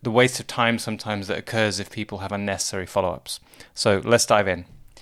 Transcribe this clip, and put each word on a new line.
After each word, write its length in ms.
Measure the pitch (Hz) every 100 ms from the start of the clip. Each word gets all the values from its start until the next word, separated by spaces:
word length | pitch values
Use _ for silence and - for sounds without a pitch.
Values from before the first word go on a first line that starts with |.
the 80 | 120
waste 300 | 117 127 -
of 80 | -
time 320 | - 117 113
sometimes 480 | - 107 107 104 98
that 100 | 92
occurs 420 | - 113 107 95
if 120 | 98
people 280 | - 104 98
have 120 | 98
unnecessary 560 | 101 101 95 - 98 90
follow-ups. 520 | 101 92 - - - _ - - -
So 260 | 113 98
let's 220 | 113 117 -
dive 220 | 107 98
in. 180 | 87 87 - - -